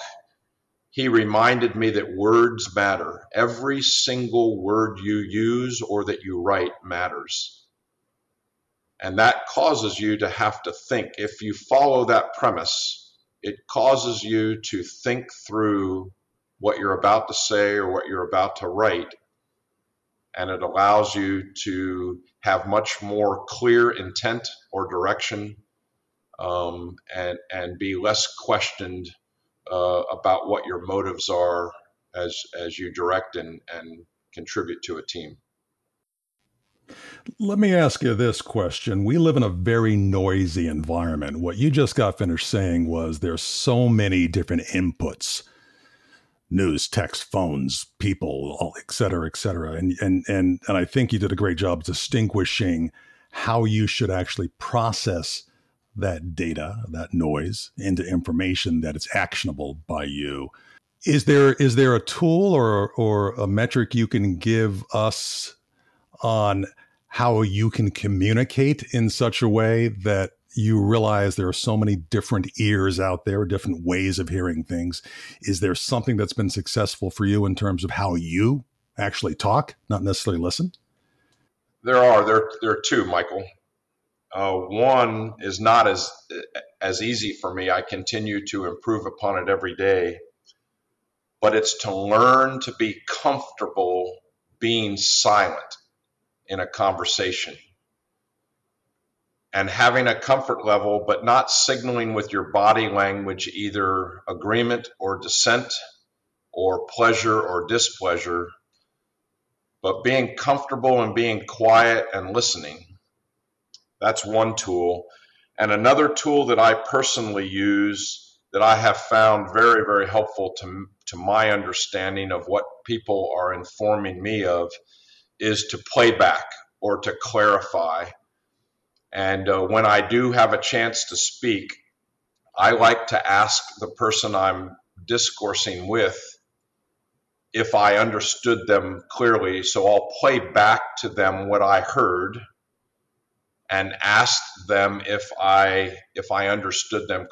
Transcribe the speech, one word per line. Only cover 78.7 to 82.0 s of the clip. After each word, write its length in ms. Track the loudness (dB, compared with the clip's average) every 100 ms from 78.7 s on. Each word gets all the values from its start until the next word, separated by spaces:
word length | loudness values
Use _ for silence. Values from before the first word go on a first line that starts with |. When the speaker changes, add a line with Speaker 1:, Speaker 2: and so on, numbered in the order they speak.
| _ _ -4
Speaker 2:
actually 360 | -4 -2 -6
talk, 420 | -2 0 0 0 -10 _
not 140 | -2
necessarily 400 | 0 -2 -2 -2
listen? 300 | -2 -2 -4 -6 _ _ _ _ _ _ _ _ _ _
Speaker 1:
There 140 | 2
are. 280 | 6